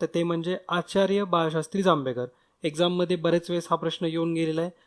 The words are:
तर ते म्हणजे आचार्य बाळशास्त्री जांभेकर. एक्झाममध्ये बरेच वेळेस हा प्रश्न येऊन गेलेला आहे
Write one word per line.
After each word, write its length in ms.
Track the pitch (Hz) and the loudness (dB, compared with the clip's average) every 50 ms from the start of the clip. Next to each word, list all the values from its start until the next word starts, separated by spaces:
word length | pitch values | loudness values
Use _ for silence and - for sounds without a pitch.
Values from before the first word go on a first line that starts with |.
तर 40 | 170 | -4
ते 180 | 160 - 170 170 | -2 0 0 0
म्हणजे 340 | 170 170 165 165 175 185 - - - | 0 0 -2 -2 -4 -4 -6 -4 -4
आचार्य 540 | 175 180 170 - - 196 196 185 196 202 202 | -2 -2 -2 -2 0 2 2 2 2 0 0
बाळशास्त्री 600 | 185 170 170 165 160 156 160 151 - - 196 190 | 0 0 0 0 0 0 -2 -4 -4 -2 0 4
जांभेकर. 420 | 190 165 151 135 127 123 123 123 123 - _ _ _ _ _ - | 4 4 4 2 -2 -2 -4 -4 -6 -8 _ _ _ _ _ -6
एक्झाममध्ये 520 | 156 147 156 175 175 180 180 180 165 180 | -4 0 0 0 0 2 0 0 0 0
बरेच 340 | 170 160 170 165 170 170 - | 0 2 2 2 2 0 0
वेळेस 180 | 175 170 170 - | -4 -4 -2 0
हा 60 | 170 | 0
प्रश्न 300 | 160 165 165 160 - 180 | 0 0 -2 -4 -2 -4
येऊन 280 | 165 160 165 165 170 165 | -2 -2 0 0 0 0
गेलेला 280 | 165 165 160 156 160 | 0 0 0 0 0
आहे 100 | 170 180 - _ _ | -2 -4 -4 _ _